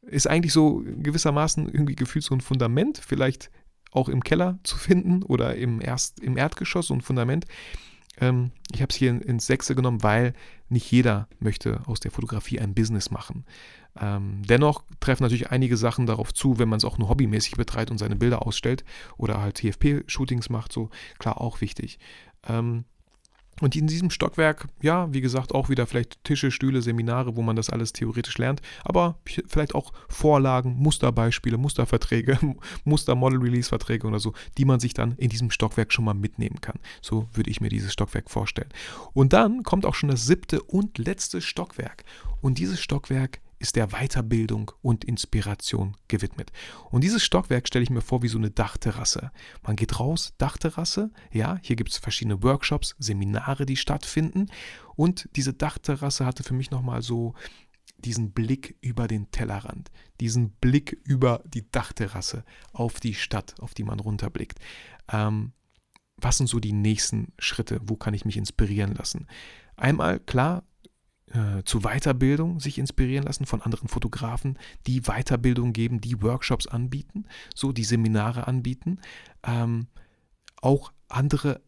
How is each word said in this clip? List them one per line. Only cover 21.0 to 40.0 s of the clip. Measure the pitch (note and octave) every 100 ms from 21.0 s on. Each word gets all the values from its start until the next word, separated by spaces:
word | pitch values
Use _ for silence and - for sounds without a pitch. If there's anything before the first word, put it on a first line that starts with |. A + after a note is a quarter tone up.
| - -
klar, | - -
auch | - -
wichtig. | G#2 - - - - - - - -
Ähm, | A2+ A#2 A#2 A#2+ _ _ _ _ _ _ -
und | D3 -
in | D#3
diesem | D#3+ F3+
Stockwerk, | - E3+ - D#3+ D3+ C#3 -
ja, | D3+ F3 F3
wie | C3+
gesagt, | C3 C3 B2+
auch | C3+ C3+
wieder | C3 A#2+
vielleicht | A#2+ A#2+ -
Tische, | - D3 C#3
Stühle, | - C3 C3
Seminare, | A#2 A#2 A#2 A#2+ B2+ A2+
wo |
man | A2+ A2+
das | A2
alles | A#2 A2+
theoretisch | - A#2 A#2 A#2 -
lernt, | A#2+ C#3 - -
aber | - F3+ F3 E3+ -
vielleicht | - - - D3+ -
auch | - - -
Vorlagen, | - D3+ D3 C3+ B2+ B2+ B2+
Musterbeispiele, | D3 D3 B2 A#2 A#2 A#2+ B2 A2+
Musterverträge, | C#3 - A#2+ A#2 - A#2 A#2 C3+ D3 C3
<laughs> | - -
Muster-Model-Release-Verträge | - D3+ - B2+ C3 C3 B2 B2 A#2+ A#2 - A#2 A2
oder | G#2+
so, | G#2+ - - -
die | C3+
man | B2+
sich | A#2+
dann | - A#2 A#2+
in | B2
diesem | A2 A#2+
Stockwerk | - A2 - A2
schon | - A2
mal | G#2
mitnehmen | G#2 - - -
kann. | - - - -
So | - A2 A2+
würde | - A2
ich | A2+
mir | A2
dieses | G#2 G2
Stockwerk | - G#2 G#2+ -
vorstellen. | - G#2+ - - - - - -
Und | - C#3
dann | - A3+ B3
kommt | A#3 - -
auch |
schon | -